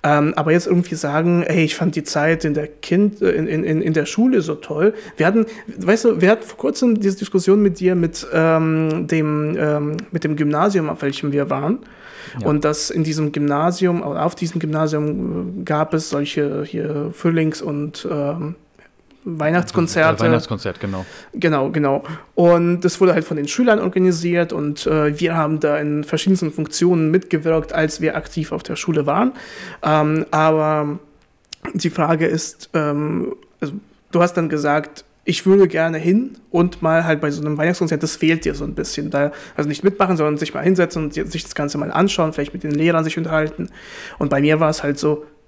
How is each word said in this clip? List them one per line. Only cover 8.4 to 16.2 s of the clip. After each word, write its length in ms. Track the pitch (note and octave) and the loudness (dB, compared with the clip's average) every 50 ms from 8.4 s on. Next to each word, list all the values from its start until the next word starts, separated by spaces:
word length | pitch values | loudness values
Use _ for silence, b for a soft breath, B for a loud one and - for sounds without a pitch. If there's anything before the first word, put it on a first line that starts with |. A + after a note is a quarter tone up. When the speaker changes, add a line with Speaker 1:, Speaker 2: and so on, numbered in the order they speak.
| D#3+ E3 D#3+ D#3+ D#3+ D#3+ D#3+ D#3 D#3+ D#3 D#3 E3+ F3 | 4 4 4 4 2 2 2 0 0 0 -2 -2 -2
Speaker 1:
dem, 500 | D#3 E3+ D#3+ D3+ D3+ D3+ D3+ D3+ D3+ D#3+ | 0 0 0 2 0 0 -2 -2 -2 -2
ähm, 400 | - D3+ D3+ D3 D3 D3 D3 D#3 E3 - - | -2 0 0 0 0 -2 -4 -4 -6 -8 -6
mit 140 | - E3 - | -6 -4 -2
dem 100 | D#3 D3+ | -2 0
Gymnasium, 540 | C#3+ D3+ D3 D3 D3 F3 G#3 G3 F#3+ D#3 D3+ | 0 0 0 2 2 2 2 2 0 -2 -2
auf 140 | - - | -4 -4
welchem 280 | - C#3 C#3 - - D3 | -4 -4 -4 -4 -4 -2
wir 180 | C#3 C#3+ C#3+ D#3+ | -2 -2 -2 -2
waren. 300 | C#3 C3+ C#3+ D#3 A3+ C4+ B B B B B B B B B B B B2 | -2 -2 0 -2 -2 -2 B B B B B B B B B B B -4
Speaker 2:
Ja. 60 | G#2+ - | 0 0
Speaker 1:
Und 160 | D3+ D3 D3 | 0 2 2
dass 260 | D3+ D3+ D3+ - - | 0 0 0 -4 -4
in 140 | - E3 D#3 | -2 -2 -2
diesem 260 | D#3 D3+ D#3 D#3 D3 | 0 0 -2 -2 -2
Gymnasium, 720 | C#3+ D3+ D3 D3 C#3+ C#3+ D#3+ F3 F3+ F3+ F#3+ F3+ F3 E3+ | -2 -2 -2 0 0 0 0 0 0 2 0 0 0 0
auf 320 | - D3 C#3+ E3 D3+ E3+ - | -2 -4 -4 -2 -2 -2 -2
diesem 240 | - F3+ D#3+ - E3+ | -4 -6 -4 -4 -4
Gymnasium, 1000 | D#3+ D#3 D3+ D#3 D#3+ D3+ D#3 D3+ D3+ D3+ D3+ - - - E3+ F3 F3+ F3 F3+ G3+ | -4 -2 -2 0 0 0 0 -2 -2 -2 -2 -4 -4 -4 -4 -6 -6 -6 -8 -10
äh, 40 | F3+ | -4
gab 300 | - D3+ D3+ D#3 D#3 - | -2 0 0 0 0 -2
es 160 | D#3+ D#3 - | -4 -2 -2
solche 540 | - C#3+ | -4 -4